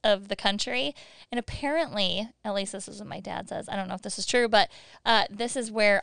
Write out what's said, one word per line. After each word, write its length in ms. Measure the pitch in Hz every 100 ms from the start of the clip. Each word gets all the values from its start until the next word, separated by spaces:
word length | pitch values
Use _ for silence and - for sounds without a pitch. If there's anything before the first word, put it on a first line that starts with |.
of 260 | 220 196 202
the 60 | 208
country. 600 | 202 208 - 247 285 - - - -
And 60 | 240
apparently, 880 | - - 285 311 285 208 190 180 226 _
at 120 | 214 196
least 160 | 196
this 160 | 196 -
is 100 | 208
what 100 | 208
my 120 | -
dad 300 | 196 - 202
says, 200 | - -
I 60 | 196
don't 120 | 185
know 60 |
if 80 | 185
this 160 | 208 202
is 80 | 190
true, 220 | 247 233
but, 200 | 208 - - - - -
uh, 200 | 220 -
this 260 | 202 240 269
is 160 | 226
where 300 | 220 208 202